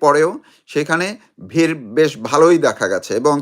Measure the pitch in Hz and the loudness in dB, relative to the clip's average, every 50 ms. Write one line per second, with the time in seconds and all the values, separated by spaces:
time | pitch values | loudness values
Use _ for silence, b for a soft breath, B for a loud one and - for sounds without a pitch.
0 | 151 147 143 151 156 175 214 302 b b b b b _ - 143 147 151 160 165 | 2 2 4 4 2 0 -2 -6 b b b b b _ -4 -4 -2 -2 -2 -2
1 | 180 196 214 b b b b - - 92 - 160 165 160 160 151 123 101 113 147 | -2 -4 -8 b b b b -20 -20 -6 0 0 0 0 0 -6 -10 -6 0 0
2 | 160 143 - 107 113 117 135 147 160 170 175 165 143 123 107 - 107 92 95 92 | 0 0 0 -6 -6 -2 2 4 4 6 4 4 2 0 -2 -2 -4 -4 -2 -4
3 | - - 95 110 127 151 147 143 | -4 -4 -6 -2 0 0 0 0